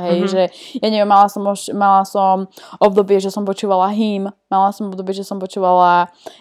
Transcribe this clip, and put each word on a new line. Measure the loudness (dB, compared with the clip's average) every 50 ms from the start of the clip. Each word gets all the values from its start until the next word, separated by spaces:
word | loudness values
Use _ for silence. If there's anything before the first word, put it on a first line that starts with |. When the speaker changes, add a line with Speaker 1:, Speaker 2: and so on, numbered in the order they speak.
Speaker 1:
hej, | -2 -2 -2 0
Speaker 2:
Mhm. | -2 0
Speaker 1:
že | 0 0 0 -2 -4 -10 -16 -14 -8
ja | -6 -4 -2
neviem, | 0 0 2 4
mala | 4 4 4
som | 4 0 -2
oš-, | -4 -4 -4 -4 -6 -8
mala | -4 0 2 4 4 2 2
som | 0 -2 0 0 0 0 0 -4 -8 _ -20 -20 -16 -2
obdobie, | 0 0 2 2 2 2 2 2
že | 0 0 -2
som | -4 -6 -6 -6
počúvala | -6 -4 -2 0 0 2 0 0
Him, | 0 -2 -2 -2 -2 -4 -6 -8 -10 _ _ -4
mala | 0 0 0 0
som | 0 -4 -8 -8
obdobie, | -8 -8 -8 -8 -8
že | -8 -8
som | -10 -10 -10
počúvala | -10 -8 -6 -2 0 2 4 4 4 4 4 2 0 -2 _ _ -20 -20 -20 -20